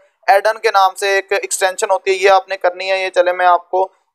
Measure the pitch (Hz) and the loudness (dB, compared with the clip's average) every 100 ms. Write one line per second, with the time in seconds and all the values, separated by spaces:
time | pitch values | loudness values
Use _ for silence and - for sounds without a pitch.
0 | _ _ - 196 208 220 220 202 190 185 | _ _ 0 2 2 -2 0 2 0 0
1 | 202 196 196 202 190 - 190 185 208 190 | -2 -2 -2 -4 -4 -4 -4 -2 -4 -2
2 | 196 190 196 190 190 190 180 180 190 190 | -2 0 4 2 2 -4 -4 -4 -4 -4
3 | 190 185 180 180 180 175 - 185 190 _ | -2 0 0 2 2 2 0 -4 -4 _
4 | _ | _